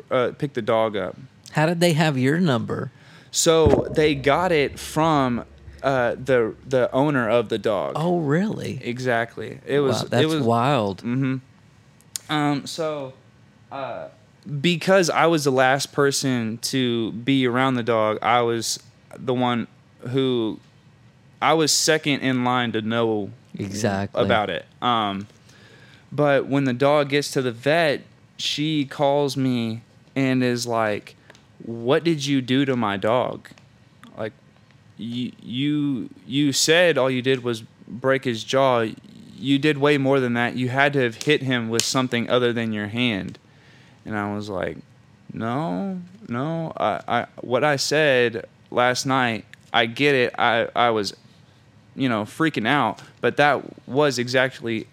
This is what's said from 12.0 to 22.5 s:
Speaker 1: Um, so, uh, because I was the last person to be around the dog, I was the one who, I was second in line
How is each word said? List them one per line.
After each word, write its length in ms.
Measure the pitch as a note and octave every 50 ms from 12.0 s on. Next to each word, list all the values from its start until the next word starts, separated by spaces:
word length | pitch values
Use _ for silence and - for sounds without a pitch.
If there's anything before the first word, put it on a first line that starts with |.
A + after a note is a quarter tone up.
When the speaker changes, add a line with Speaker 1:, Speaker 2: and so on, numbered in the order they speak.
| _ _ - - - -
Speaker 1:
Um, 340 | D#3 D3+ D3 D3 C#3+ C#3 -
so, 480 | - - E3+ D#3+ D#3 D3+ D3 C3+ B2+ - - _ - _ _ - _ _ _ - -
uh, 360 | - C#3 C3 B2 G#2+ F2 D2+ - - _ _ _ _ _ - - C#3+ C#3
because 500 | C#3 F3 F3 D#3 - F#3 F#3+ G3 F3 D3+
I 160 | - C3 D3+
was 160 | E3 E3+ D3+ C#3
the 80 | C#3+
last 400 | C3 C3 C3 B2+ C3+ C#3 - -
person 640 | - D3 C#3+ C#3 C3+ - - C3+ B2+ A#2+ A2+ A2 A2+ A2+ -
to 480 | - - C3 B2+ A#2+ A#2 A#2 A2+ F2+
be 340 | D#2+ A2+ A#2+ C3+ C3+ C3+ C3
around 300 | A#2+ A#2 B2+ C3 C3+ C3
the 80 | B2 A2+
dog, 340 | A#2+ A#2 A2 G#2+ G#2+ G#2+ - -
I 180 | G#2 A#2+ A#2+
was 380 | A#2+ A#2 A#2 A2+ A2 - - - - - _ _ _ - -
the 180 | - D#2+ C3 B2
one 320 | B2+ B2 B2 A#2+ A#2 - - - _ _ _ _ - - B2+
who, 500 | B2+ C#3 C3+ C3 B2 A#2+ A2 G#2+ E2+ - - - _ - _ - _ _ _ - _ _ _ - _ -
I 120 | - C#3 D#3
was 180 | E3 D#3 C3+
second 500 | - - - E3 D#3 D#3 - D3+ C3+ -
in 220 | - C3+ B2+ B2 B2
line 280 | B2